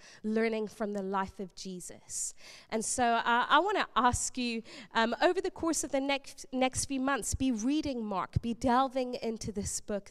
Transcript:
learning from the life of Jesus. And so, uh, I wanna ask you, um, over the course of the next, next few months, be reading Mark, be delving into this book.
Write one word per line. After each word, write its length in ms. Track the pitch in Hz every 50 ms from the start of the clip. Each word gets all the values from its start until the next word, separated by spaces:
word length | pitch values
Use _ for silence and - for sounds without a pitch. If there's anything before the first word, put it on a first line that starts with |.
| - - - - -
learning 460 | 214 214 226 226 226 220 220 214 202
from 240 | - - 226 202 208
the 100 | 202 190
life 360 | 190 196 190 190 190 - -
of 140 | 196 175 -
Jesus. 800 | - - 190 185 180 - - 107 104 - - - - - - - - - - - - - -
And 120 | - 226 208
so, 200 | - - - 247
uh, 420 | 233 233 233 - 233 233 240 -
I 120 | - 262 294
wanna 260 | 349 415 403 320 226 - -
ask 440 | 214 247 254 233 - - - - 254
you, 240 | 247 240 226 226 - - - - 240 - -
um, 200 | 226 226 226 233 -
over 180 | - 349 349 370
the 120 | 359 370
course 320 | - - - 330 311 - -
of 80 | 294
the 100 | - 269
next, 460 | 269 277 277 269 - - - - - -
next 340 | - 254 254 262 - - -
few 140 | - 277 262
months, 360 | 262 277 277 247 185 - -
be 160 | - 262 262
reading 520 | 240 208 214 262 294 311 302 294 254 240 220
Mark, 380 | 208 202 185 143 - - -
be 140 | - 233 226
delving 580 | - - 262 233 254 269 262 240 269 254 247 247 -
into 300 | - 226 226 214 - 247
this 280 | 190 202 190 - - -
book. 280 | - - 214 202 202 -